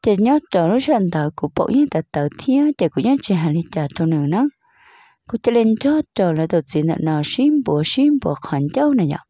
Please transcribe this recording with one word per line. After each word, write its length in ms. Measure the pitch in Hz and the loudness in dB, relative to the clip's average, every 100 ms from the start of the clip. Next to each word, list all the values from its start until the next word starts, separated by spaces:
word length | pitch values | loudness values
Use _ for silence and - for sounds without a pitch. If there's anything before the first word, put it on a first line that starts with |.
Chè 140 | - 196 | 0 2
nhớ 220 | 220 294 - | 2 2 0
trò 180 | 190 165 | 0 2
lúc 100 | 226 | 0
sáng 280 | - 262 185 | 0 0 0
đó 180 | 165 151 - | -2 -4 -4
của 120 | - | -6
bộ 120 | - - | -4 0
yên 220 | 247 285 | 2 0
tờ 120 | 160 - | -2 -4
tờ 160 | - 147 - | -4 -4 -4
thia 340 | - 262 294 294 | -2 0 0 0
chè 100 | 165 | -2
của 120 | - | 0
nhớ 160 | 220 269 | 0 0
chè 120 | - | 0
hà 160 | 185 160 | 0 0
lý 100 | 156 165 | -2 -4
trà 140 | - 143 | -6 -6
trò 120 | - 160 | -2 -2
nữa 180 | 156 143 | 0 0
nó. 160 | 185 285 _ _ _ _ _ _ _ _ | 0 -2 _ _ _ _ _ _ _ _
Cô 100 | 233 | -2
chè 100 | - | 0
lên 220 | 233 226 220 | 2 2 2
cho 220 | 277 302 - | 2 0 -2
trò 180 | - 185 | -2 0
là 140 | 156 160 | 0 0
tôi 140 | 170 143 | 0 0
chỉ 160 | 151 | -2
là 140 | 156 - | 0 0
nó 220 | 160 156 | -2 -2
xin 380 | 147 - 277 302 | -2 0 2 2
bùa, 180 | 262 147 | 0 -2
xin 280 | 160 - 294 285 | 0 2 2 2
bùa 100 | 160 143 | -2 -4
khoản 200 | - 143 143 | -4 -4 -2
giao 180 | 214 294 | 0 2
này 140 | 269 165 | 2 0
nhở. 100 | - _ | -4 _